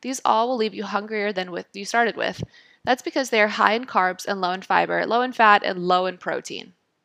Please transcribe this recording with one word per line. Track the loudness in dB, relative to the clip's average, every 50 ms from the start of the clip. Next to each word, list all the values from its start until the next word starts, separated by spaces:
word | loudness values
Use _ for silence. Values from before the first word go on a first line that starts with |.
these | -8 -8 -6 -2 0
all | 2 2 2 2 0
will | 0 -2
leave | -2 -4 -4
you | -6 -8
hungrier | -6 -4 -6 -4 -4 -4 -4 -4 -2
than | -2 -4 -6 -6
what | -8 -10 -10 -12 -14
you | -12 -8
started | -2 0 0 0 0 0 -2
with. | -4 -4 -4 -6 -10 -12 _ -18 _ _ _ _ -2
That's | -2 -2 0
because | -2 -4 -4 -4 -2 0
they | 2 2
are | 2 2
high | 4 4 4 4 4
in | 2 -2
carbs | -2 0 0 0 0 -2 -4 -6 -6
and | -4 -2
low | -2 -2
in | -4 -4
fiber, | -2 0 2 2 2 2 0 -2 0
low | 0 0 0
in | 0 0
fat, | 2 4 6 6 6 6 4
and | 0 -4 -2 0 2
low | 2 2 2
in | 0 -4 -6
protein. | -6 -6 -6 -6 -6 -8 -12 -14 -14 -18 _ _ _ _ _ _